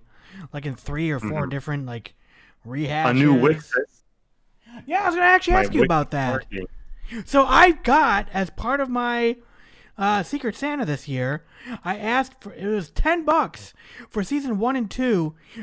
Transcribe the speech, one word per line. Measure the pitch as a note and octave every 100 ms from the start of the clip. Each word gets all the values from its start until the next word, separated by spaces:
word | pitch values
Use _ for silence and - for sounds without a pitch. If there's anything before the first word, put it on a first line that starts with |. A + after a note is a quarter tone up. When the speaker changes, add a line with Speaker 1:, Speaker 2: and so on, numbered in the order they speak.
| - _ - G3 D#3
Speaker 1:
like, | D3 C#3+
in | B2
three | - D3 E3
or | C#3
four | G#2+ D#3
Speaker 2:
Mm-hmm. | C3+
Speaker 1:
different, | C#3 D#3 C#3+ B2+
like, | A#2+ - _ _ _ _ _ A2+
Speaker 2:
A | C3+ D3 D3+ B2+
new | B2+ D3 C3
Speaker 1:
rehashes. |
Speaker 2:
Wixis. | C#3 D#3 - B2+ D3 _ _ _ _ _ _ _ A3 A#3 C4
Speaker 1:
Yeah, | F4+
I | G4
was | E4+
gonna | F4+
actually | F#4 F4 F#4
Speaker 2:
My |
Speaker 1:
ask | G3+
you | -
Speaker 2:
Wixis | -
Speaker 1:
about | D#3+ C#3+
that. | C#3+ C3
Speaker 2:
marketing. | C3 - - - - - - - A#3 -
Speaker 1:
So | C#4 C4+
I | C#4+ F4+
got, | D#4 - D4 C#4 G3+ -
as | F#3+ F#3
part | - A#3 C#4
of | C4+
my, | B3 A#3+ A#3+ A#3 A#3+ - _ - - - -
uh, | G3+ G#3
Secret | - C#4+ A#3 -
Santa | C#4+ D4 F3+
this | C#3+ -
year, | C3 B2+ D3+ - - B3 A#3
I | F3 G#3
asked | G#3+ B3 B3+ -
for, | G3+
it | F3+ G3
was | G#3+ E3+
ten | - D#4 F4
bucks | D4+ D#4+ G3+ - - - - - A#3+
for | G#3+
season | F#3+ C#4+ C#4 G3+
one | A#3 C4+
and | G#3
two | - B3+ G3 D#3 D#3 _ A#3